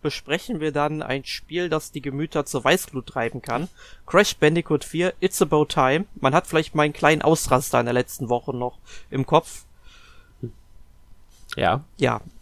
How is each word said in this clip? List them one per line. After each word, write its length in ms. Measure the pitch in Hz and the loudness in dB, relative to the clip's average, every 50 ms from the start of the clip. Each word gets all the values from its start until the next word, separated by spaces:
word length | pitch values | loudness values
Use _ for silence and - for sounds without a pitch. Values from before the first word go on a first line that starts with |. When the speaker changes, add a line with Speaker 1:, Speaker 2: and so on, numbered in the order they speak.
| - | -6
Speaker 1:
besprechen 580 | 151 - - - 131 147 175 - - 240 160 | -6 -6 -6 -6 -4 -4 -4 -4 -6 -6 -6
wir 100 | 151 156 | -4 -4
dann 320 | 143 147 143 151 156 151 - | -2 0 -2 -2 -2 -4 -6
ein 220 | - 131 139 135 | -6 -6 -6 -6
Spiel, 440 | - - - - - 151 175 180 175 | -8 -12 -12 -12 -8 -6 -4 -4 -2
das 220 | 165 156 - - | -2 -4 -4 -6
die 100 | - 147 | -12 -10
Gemüter 460 | 131 139 131 139 160 160 - 156 139 | -8 -6 -6 -6 -6 -4 -2 -4 -4
zur 160 | - - 131 113 | -2 -4 0 2
Weißglut 440 | 135 170 185 - - - 131 - | 4 2 2 2 -4 -8 -10 -10
treiben 360 | - - 131 117 117 - 123 - | -8 -4 -4 -4 -4 -4 -6 -6
kann. 260 | - 117 127 165 - - - - - - - - | -4 -4 -4 -4 -6 -10 -14 -20 -20 -20 -20 -6
Crash 300 | - - 180 208 - - | 0 4 4 4 4 2
Bandicoot 480 | - 151 151 165 170 - - 151 143 - | 2 4 4 4 2 0 0 0 -2 -2
vier, 300 | - - 160 175 185 - - | -4 -4 -2 -2 -2 -2 0
It's 220 | - 185 - - 185 | -2 -2 0 0 0
About 240 | 147 156 151 151 | 2 4 4 2
Time. 380 | - - 160 131 131 139 165 208 - - - | 2 2 2 2 4 2 2 0 -4 -6 -2
Man 140 | - 131 139 | 0 2 4
hat 120 | 170 - | 2 2
vielleicht 280 | - - 160 160 - - | 2 0 0 0 0 2
meinen 180 | 151 151 151 143 | 2 2 2 2
kleinen 300 | - - 147 160 - - | 2 4 4 4 4 4
Ausraster 580 | 151 160 156 - - - 127 147 - - 120 | 4 4 4 4 2 2 2 2 2 0 0
in 60 | 120 | 2
der 60 | 117 120 | 2 0
letzten 360 | 123 123 - - - 135 113 | 0 0 -2 -6 -8 -4 -2
Woche 260 | 120 120 - - 127 | -2 -2 -2 -4 -4
noch 240 | 123 123 123 - - - - - - - - | -4 -4 -6 -6 -10 -16 -18 -16 -16 -12 -8
im 160 | - 135 135 | -6 -4 0
Kopf. 380 | - 151 160 - - - - - - - - - - - - - - - - - - - - - 117 - - - - - - - - - - - - - - - - - - - - - | 2 2 2 2 0 -6 -18 -18 -20 -20 -20 -20 -20 -20 -20 -20 -20 -20 -20 -20 -20 -16 -12 -12 -12 -12 -14 -20 -20 -20 -20 -20 -20 -20 -20 -20 -20 -20 -20 -20 -20 -20 -20 -20 -12 -6
Speaker 2:
Ja. 260 | - - 87 101 135 151 - - | -2 0 0 0 0 -4 -8 -6
Speaker 1:
Ja. 240 | - 139 123 113 110 - - - - | -2 -2 0 0 -2 -6 -12 -20 -20